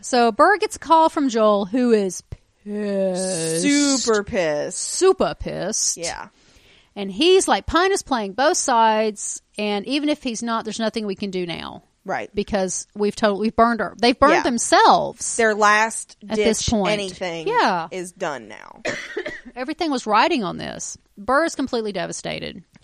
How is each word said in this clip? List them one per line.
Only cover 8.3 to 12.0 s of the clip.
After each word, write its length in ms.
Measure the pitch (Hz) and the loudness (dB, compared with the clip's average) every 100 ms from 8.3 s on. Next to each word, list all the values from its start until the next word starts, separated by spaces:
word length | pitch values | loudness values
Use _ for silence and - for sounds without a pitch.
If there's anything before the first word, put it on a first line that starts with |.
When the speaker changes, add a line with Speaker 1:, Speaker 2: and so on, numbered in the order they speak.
Speaker 1:
both 220 | 190 285 359 | 0 0 2
sides, 840 | - 233 226 214 220 202 - - _ - | 0 4 4 2 0 -4 -10 -12 _ -8
and 280 | 208 202 - | -4 -4 -2
even 220 | 285 294 | -2 0
if 140 | 294 | -2
he's 200 | 262 214 | -4 -6
not, 220 | 233 226 | -4 -4
there's 140 | 220 208 | -6 -4
nothing 260 | 220 226 214 | -4 -4 -6
we 80 | 190 | -6
can 140 | 202 | -6
do 160 | 185 175 | -4 -6
now." 360 | 160 73 - _ _ | -8 -10 -14 _ _